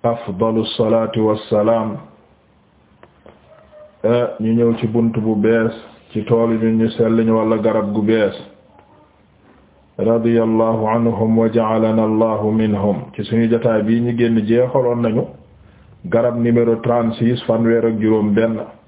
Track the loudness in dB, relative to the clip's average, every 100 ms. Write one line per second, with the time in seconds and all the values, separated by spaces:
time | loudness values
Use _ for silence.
0 | -2 -4 -8 -2 0 0 -4 -2 0 2
1 | 0 0 0 -2 -2 0 2 0 -2 -8
2 | -16 -20 _ _ _ _ _ _ _ _
3 | -20 _ -20 -20 _ -20 -20 -20 -20 _
4 | 0 0 0 -4 -2 2 2 0 -2 0
5 | 0 0 -2 0 2 2 0 -4 -18 -20
6 | _ -8 0 0 2 2 2 2 0 0
7 | 2 2 2 2 2 0 0 0 -2 -2
8 | 0 2 0 -4 -18 -20 _ -20 _ -20
9 | _ _ _ _ _ _ _ _ _ -4
10 | 0 2 2 2 2 2 0 0 -2 0
11 | -2 -2 0 2 2 0 0 0 0 0
12 | 0 0 0 0 -2 0 0 0 -2 -4
13 | -8 -12 -4 -2 0 2 2 0 0 0
14 | 0 0 0 0 2 0 2 0 0 -2
15 | -2 -2 -6 -12 -20 -20 -20 -20 -20 -16
16 | -2 0 0 0 2 2 2 0 0 0
17 | -2 0 -2 0 -2 0 2 2 0 0
18 | 0 2 2 0 0 -4 -10 -18